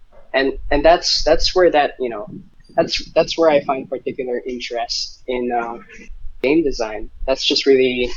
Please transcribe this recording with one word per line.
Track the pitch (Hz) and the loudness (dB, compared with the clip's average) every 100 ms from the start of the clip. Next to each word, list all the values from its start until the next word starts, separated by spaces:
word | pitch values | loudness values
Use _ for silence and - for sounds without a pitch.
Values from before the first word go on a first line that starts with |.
| - - - | -20 -20 -6
And, | 131 135 127 - | -2 0 -2 0
and | 143 | 2
that's, | 151 170 - - | 6 4 4 0
that's | - 165 - | 2 2 2
where | 185 175 | 4 4
that, | 151 135 - | 4 2 -2
you | 127 | -6
know, | 113 - - - - - | -6 -10 -14 -16 -20 -6
that's, | - 170 - - | -2 -2 -2 -2
that's | - 160 - | 0 0 2
where | 165 | 4
I | 143 | 4
find | 139 135 120 | 2 -4 -6
particular | 123 - 120 127 123 - | -8 -6 -6 -4 -4 -6
interest | 123 117 117 117 - - - - | -8 -8 -6 -6 -6 -8 -12 -6
in, | 127 123 | -4 -2
uh, | 120 117 117 - - - - - - | -2 -4 -8 -14 -18 -16 -10 -10 -2
game | 127 160 | 0 2
design. | 151 117 113 107 - - - | 2 -2 -4 -6 -10 -6 -2
That's | 131 | -2
just | - 139 | 0 0
really, | - 135 131 123 123 | 4 4 4 0 -4